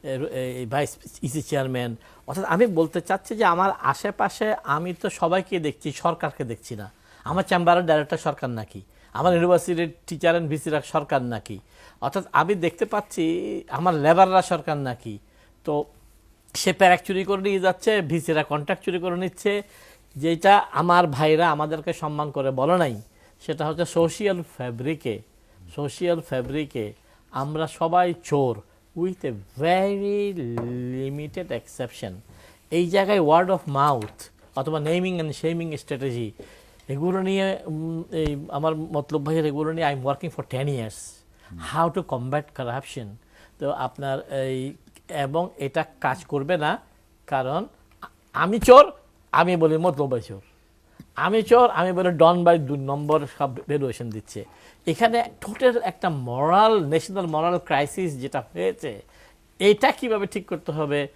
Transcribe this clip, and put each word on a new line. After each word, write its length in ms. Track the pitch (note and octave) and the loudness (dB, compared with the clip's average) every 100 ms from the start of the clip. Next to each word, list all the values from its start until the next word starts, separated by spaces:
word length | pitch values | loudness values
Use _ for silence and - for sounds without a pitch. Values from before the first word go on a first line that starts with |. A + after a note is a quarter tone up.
এর, 220 | C#3+ C3 | -8 -6
এই 420 | D3+ C3 B2+ B2 A#2+ | -6 -6 -8 -8 -4
ভাইস 300 | C3+ C#3+ - - - | -4 -4 -6 -20 -10
ইসি 200 | C3+ D3 | -8 -6
চেয়ারম্যান। 540 | - C#3+ C3 B2+ A#2+ A2+ - - - | -4 -4 -2 -4 -6 -8 -16 -18 -10
অর্থাৎ 180 | D3 | -6
আমি 220 | F#3+ E3+ A#3+ | -2 2 2
বলতে 340 | E3 D#3+ F3 | 2 0 -2
চাচ্ছি 360 | - F#3+ - A3 | -2 -4 -4 0
যে 80 | |
আমার 260 | G#3 E3+ F#3+ - | 2 4 2 0
আশেপাশে 760 | C3+ C#3 G3+ - G3+ - G#3+ G#3+ | -2 -2 -4 -2 -2 -2 -2 -2
আমি 300 | - C#3 F3 | -2 -4 -4
তো 160 | E3+ - | -6 -8
সবাইকে 500 | - E3 F#3 F#3 F#3 | -2 0 0 -2 -4
দেখছি, 320 | D3+ - D#3 | -4 -6 -8
সরকারকে 520 | C#3 E3+ D#3+ D#3 - | -4 -4 -2 -6 -6
দেখছি 320 | C3 A2+ - A2 | -8 -10 -12 -14
না। 160 | G2 - _ - | -14 -20 _ -14
আমার 180 | - E3+ | -4 -2
চেম্বারের 440 | F#3 F3+ E3+ F3 E3+ | 2 4 6 6 6
ডাইরেক্টর 300 | D3+ C#3+ D#3+ | 2 2 -2
সরকার 340 | D#3+ C#3+ B2+ | -2 -4 -6
নাকি? 320 | A2+ G#2+ G2+ - _ _ | -6 -10 -16 -20 _ _
আমার 220 | - E3+ | 0 2
ইউনিভার্সিটির 580 | F3 F3 F3 E3+ E3+ E3+ - - | 4 6 4 2 -2 -4 -6 -12
teacher 300 | D#3+ E3+ E3+ | -2 2 2
and 100 | D#3+ | 0
ভিসিরা 340 | D3+ D#3+ D3+ | -4 -2 -4
সরকার 400 | - D#3 C#3+ C#3+ | -2 -4 0 -2
নাকি? 360 | B2 A2+ - G2 - - - - | -2 -6 -8 -14 -16 -20 -20 -8
অর্থাৎ 240 | C3 G3 F#3 | -6 -6 0
আমি 220 | - D#3+ | 2 2
দেখতে 300 | G3+ E3 - | 2 -2 -2
পাচ্ছি 800 | - G#3 - - D#3+ E3+ - - - | -4 -4 -4 -2 -2 -2 -4 -8 -8
আমার 240 | C3 F3+ | -2 0
লেবাররা 480 | D#3 D3+ E3+ F#3+ F#3 | 4 6 8 8 6
সরকার 340 | F3+ E3+ D3 D3 | 2 0 -2 -4
নাকি? 420 | C3+ A#2+ A#2 G2+ - _ _ _ | -4 -8 -10 -14 -16 _ _ _
তো 200 | - D3 D3 - _ _ _ _ _ | -4 -2 -4 -12 _ _ _ _ _
সে 180 | - G3 | -4 -2
প্যারাক 320 | F3 F#3+ F3+ | 4 6 6
চুরি 200 | - F#3+ | 2 -4
করে 180 | F#3+ G3 | -2 -2
নিয়ে 180 | G3+ G3 | 0 0
যাচ্ছে, 400 | F#3 F3+ A3+ G#3+ | 0 0 0 0
ভিসিরা 420 | D#3 E3 - D#3 | 0 -4 -2 -2
কন্ট্রাক্ট 420 | D3 D3+ D3 F#3 | -2 -4 -4 -4
চুরি 140 | - F3+ | -4 -4
করে 180 | F3+ F3 | -4 -4
নিচ্ছে। 460 | F#3 - G#3 G3+ G3+ - - - _ C#3 | -6 -4 -4 -4 -6 -18 -20 -20 _ -6
যেটা 420 | D#3 E3 G3 G3+ | -2 2 6 6
আমার 480 | - C#3 E3+ F3 E3+ | 4 0 4 6 4
ভাইরা 440 | C3+ D#3 D#3 E3+ | 2 2 4 4
আমাদেরকে 420 | D3 D3+ D#3 D3+ | 2 -2 -4 -6
সম্মান 380 | D#3+ D3+ D3 D3+ | -6 -6 -4 -4
করে 200 | C#3 C3+ | -2 -2
বলে 280 | C3 C#3 F3+ | 0 2 2
নাই, 220 | D3+ G#2+ G#2+ _ _ _ - | 2 -2 -12 _ _ _ -8
সেটা 200 | D3+ D3+ | -6 -4
হচ্ছে 180 | D#3+ | -4
সোশ্যাল 580 | E3 E3+ E3 - G#3 F3+ D#3+ - | -2 2 0 0 -2 -2 -6 -10
ফ্যাব্রিকে, 680 | B2 A#2 C3 D#3 C3 G#2 - _ _ - F2+ | -8 -6 -6 -6 -6 -8 -10 _ _ -20 -16
সোশ্যাল 460 | A2 D3 - F3 E3+ | -10 -8 -4 -2 -2
ফ্যাব্রিকে 720 | D#3+ C3 B2 C#3+ D3+ C3 G#2 G#2+ _ _ _ | -2 -6 -4 -6 -6 -6 -8 -10 _ _ _
আমরা 360 | B2+ C#3 D#3 D#3 | -8 -6 -4 -6
সবাই 480 | - E3 F3+ F3+ E3+ | -4 0 2 2 -2
চোর, 380 | - D3 C3 G#2+ - _ _ E3+ | -2 0 0 -2 -10 _ _ -6
with 280 | F3+ F3+ | -6 -4
a 80 | C#3 G#2+ G2 - | -8 -10 -12 -4
very 720 | D#3 F#3 G3 G3 G3+ G3+ G3+ F3+ A#2+ A#2 A#2+ B2 B2 B2+ | 0 2 2 -2 -2 -2 -2 -4 -6 -6 -6 -6 -6 -6
limited 540 | C3+ C#3+ D3+ - - | -6 -8 -10 -10 -8
exception। 640 | A#2 - - B2 - G#2+ F#2 - - - - _ | -8 -10 -10 -10 -10 -12 -12 -18 -20 -20 -20 _
এই 200 | E3 F3 | -2 2
জায়গায় 300 | G3 G3 G#3 | 2 2 2
word 280 | D3+ E3 F3+ | 6 4 4
of 100 | F#3 - | 0 0
mouth 480 | C#3 D3 C3 G#2+ - - _ _ - | 2 2 2 -4 -12 -20 _ _ -8
অথবা 220 | C3 D#3 | -4 -2
naming 420 | D3+ F3 F#3 F3+ | -2 -2 -2 -4
and 120 | D#3 C#3 | -6 -4
shaming 340 | D#3+ E3+ E3 D3 | -4 -4 -6 -8
strategy, 540 | - C3+ C3+ A#2+ A2 - - - - - - | -8 -6 -4 -4 -8 -10 -20 -20 -20 -18 -10
এগুলো 340 | C#3 F3 F#3 | -4 -2 -2
নিয়ে, 360 | F#3+ G3 F#3+ F#3 - | 0 0 0 -4 -6
উম, 360 | D#3 D#3+ E3 - | -8 -6 -8 -6
এই 260 | E3 D3+ C#3+ D#3 | -4 -2 -4 -6
আমার 260 | D3 D#3+ | -2 -2
মতলব 500 | D#3 D#3+ D3+ C#3+ D3+ | -2 -4 -6 -2 -4
ভাইয়ের 220 | C#3+ D#3+ D3+ | 0 0 0
এগুলো 260 | C#3+ D#3 | 0 -4
নিয়ে, 140 | D#3+ D3+ | -2 -2
I 100 | C#3 | 0
am 60 | |
working 280 | C3 C#3 E3+ | -2 -4 -6
for 140 | - C3+ | -10 -8
ten 120 | B2+ C#3+ | -4 -4
years, 300 | C3+ A2 - - - _ _ - F2 D#2+ | -4 -6 -10 -18 -20 _ _ -20 -14 -6
how 200 | D#3 E3 F#3+ | 0 0 -2
to 60 | D#3+ | -4
combat 280 | B2+ B2+ C#3+ C#3+ - | -4 -2 -4 -4 -8
corruption। 500 | B2 B2+ - - G#2 A2+ _ _ - - | -6 -6 -8 -12 -14 -16 _ _ -20 -8
তো 120 | C#3 | -4
আপনার 640 | - B2+ - C#3 C3+ - | -4 -6 -6 -6 -6 -4
এই, 420 | C3+ C3 C3 C3+ - _ - - | -4 -4 -4 -6 -12 _ -20 -8
এবং 400 | D3+ C3+ D#3+ F3+ - | -4 -2 -2 -4 -6
এটা 260 | C#3 D#3+ D#3 - | -4 -4 -6 -4
কাজ 240 | C3 C3 | -4 -4
করবে 320 | - C#3+ C#3 F3+ | -4 -4 -2 0
না, 220 | D3+ G3+ - _ _ _ - | 0 -4 -8 _ _ _ -6
কারণ 400 | C3 B2+ D#3 G#3+ _ _ _ - _ _ | -4 -2 -4 -6 _ _ _ -20 _ _
আমি 260 | C3+ E3 A3 | -2 0 4
চোর, 340 | - B3+ F#4 - _ _ _ | 10 12 10 4 _ _ _
আমি 240 | C#3+ F3 F3+ | 2 2 4
বলি 200 | D#3+ D#3+ | 4 4
মতলব 340 | F3 C#3+ C#3 | 0 0 -2
ভাই 100 | B2 | -4
চোর, 200 | - G2 - _ _ _ _ - - | -6 -16 -20 _ _ _ _ -20 -14
আমি 280 | - D#3+ A3 | -4 0 0
চোর, 280 | G#3+ A#3+ A#3+ | 6 8 8
আমি 220 | F3+ F3+ | 4 0
বলি 180 | F3+ F3+ D#3+ | 2 2 6
ডন 280 | D#3+ F3 | 6 8
ভাই 140 | E3+ E3+ | 6 4
দুই 200 | C3+ C#3+ | 2 -4
নম্বর 480 | C3+ C#3+ D3 D3+ C#3+ - | -4 -4 0 0 0 -4
সব 160 | C#3 | -6
ভ্যালুয়েশন 560 | B2 - D3 C3+ A2+ A#2 | -4 -4 -2 -2 -6 -10
দিচ্ছে। 340 | G#2+ - G#2+ F#2+ - - _ - | -10 -12 -14 -16 -18 -20 _ -6
এখানে 380 | D#3 A3+ A#3 - - | 2 2 2 -2 -8
টোটাল 420 | - G#3+ B3+ A#3 | -12 0 2 2
একটা 280 | F#3+ - F#3 | -2 -4 -4
মোরাল, 760 | D3 B2 B2 D3+ F#3 A3 G#3+ C#3+ | -4 -4 0 4 6 6 4 2
ন্যাশনাল 400 | D#3+ - G3 F3 | 0 0 -4 -2
মোরাল 320 | D#3 E3+ F3 | 0 0 0
ক্রাইসিস 640 | - C#3+ D3 - F3+ C3+ | 0 0 0 -2 -6 -6
যেটা 200 | C3+ C#3 | -6 -8
হয়েছে, 640 | A2+ E3+ F#3 F3 D3 G2+ - - - _ _ - | -8 -4 -4 -4 -8 -12 -16 -20 -20 _ _ 2
এটা 340 | G3 G#3 C4 | 4 6 4
কিভাবে 340 | - B3 G#3+ G3 | 2 -2 -2 -2
ঠিক 220 | G3+ F#3 | -6 -8
করতে 240 | F3+ - | -8 -6
হবে, 360 | D3+ D3+ C#3+ C3+ | -4 -2 -2 -4